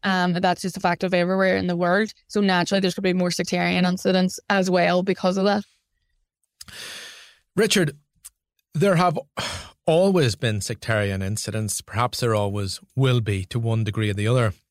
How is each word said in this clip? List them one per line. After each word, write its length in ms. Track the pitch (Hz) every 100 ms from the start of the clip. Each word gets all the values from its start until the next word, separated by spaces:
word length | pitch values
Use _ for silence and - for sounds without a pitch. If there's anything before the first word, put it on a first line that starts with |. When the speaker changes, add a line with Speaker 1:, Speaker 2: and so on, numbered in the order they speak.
Speaker 1:
Um, 300 | 196 185 180
that's 280 | 180 185 175
just 160 | 190 180
a 20 |
fact 240 | 180 175
of 100 | 185
everywhere 440 | 180 175 190 190 190
in 100 | 180
the 80 | 175
world. 360 | 175 185 214 - _
So 100 | 208
naturally, 400 | 202 180 170 196
there's 160 | 185 175
gonna 80 |
be 100 | 190
more 180 | 180 180
sectarian 540 | - 180 180 175 180 180
incidents 540 | 185 190 185 185 - _
as 200 | 196 185
well 340 | 180 175 180
because 320 | 185 185 185 190
of 80 |
that. 200 | 196 202 - _ _ _ _ _ _ _ _ _ - - - - - - - _ _ -
Speaker 2:
Richard, 420 | 214 202 156 - _ _ - _ _ _ _
there 220 | 156 196 170
have 240 | 180 156 - - - - - _ -
always 500 | 160 196 185 131 98
been 260 | 120 107
sectarian 600 | - 113 - 110 101 95
incidents. 600 | 95 110 - 107 107 -
Perhaps 400 | - 104 120 -
there 120 | 123
always 460 | 110 101 101 98 - _ -
will 240 | 135 123
be 240 | 107 98 92
to 140 | 120
one 240 | 113 113
degree 260 | 110 107 107
or 40 |
the 160 | 98 107
other. 240 | 127 113 - _